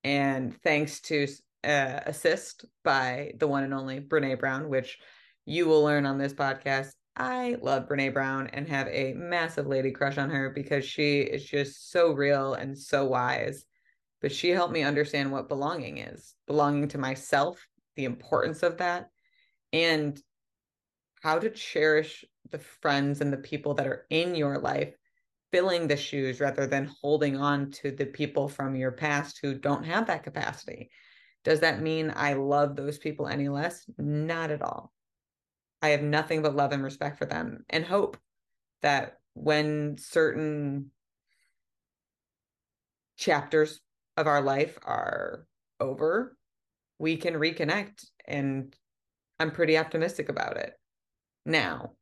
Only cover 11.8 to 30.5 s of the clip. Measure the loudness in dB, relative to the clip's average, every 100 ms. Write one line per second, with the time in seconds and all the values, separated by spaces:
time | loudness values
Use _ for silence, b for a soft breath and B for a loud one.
11.8 | -2 4 4 4 2 2 2 -4 -6 -10
12.8 | -2 0 2 2 2 0 -2 -6 -16 _
13.8 | _ _ _ _ -4 0 2 2 2 2
14.8 | 2 2 0 0 -2 -4 -4 -4 -2 -4
15.8 | -6 -10 -12 -14 -20 _ -2 4 4 4
16.8 | 0 -2 -4 -6 2 2 2 -2 -20 _
17.8 | _ -6 -6 -6 0 0 2 2 0 0
18.8 | -2 -2 -8 _ _ _ _ _ _ 2
19.8 | 4 4 0 -4 _ _ _ _ _ _
20.8 | _ _ _ _ 0 2 0 -4 -4 2
21.8 | 6 6 2 -10 -20 _ -14 -14 -14 -4
22.8 | 0 2 2 0 0 -2 -4 -4 -2 -2
23.8 | -2 -4 -2 0 0 0 0 0 -2 -2
24.8 | -4 -8 _ _ _ _ _ 2 4 2
25.8 | 2 0 -2 -2 -2 0 0 0 0 0
26.8 | -2 -6 0 2 2 2 0 0 -2 -6
27.8 | -8 -4 -6 -2 -2 0 -2 -4 -4 -2
28.8 | -2 -2 -2 -2 -4 -6 -6 -2 0 0
29.8 | 0 -2 0 -4 -4 -6 -6